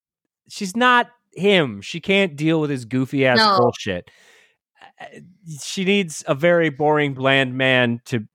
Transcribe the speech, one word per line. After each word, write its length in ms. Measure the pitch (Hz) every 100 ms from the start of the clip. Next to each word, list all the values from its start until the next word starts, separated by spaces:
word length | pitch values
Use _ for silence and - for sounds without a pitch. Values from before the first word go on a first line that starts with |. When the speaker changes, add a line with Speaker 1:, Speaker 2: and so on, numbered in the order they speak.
| _ _ _ _ _
Speaker 1:
she's 260 | - 196 226
not 320 | 247 247 233 _ _
him. 480 | - 196 190 139 101
She 200 | - 170
can't 340 | - 196 196 143
deal 240 | 156 160
with 100 | 147
his 120 | 139 117
goofy 400 | 127 131 139 131
ass 100 | 120
Speaker 2:
No. 220 | 110 101
Speaker 1:
bullshit. 500 | 123 - 107 90 - _ _ _ _ _ _ _ - -
Uh, 60 | - - 147 _ 165 147
she 240 | - - 185
needs 380 | 202 175 - -
a 60 | 143
very 340 | 170 175 160
boring, 440 | 135 151 151 143
bland 420 | 131 131 135 131 127
man 460 | 131 127 123 117 -
to 220 | 123 110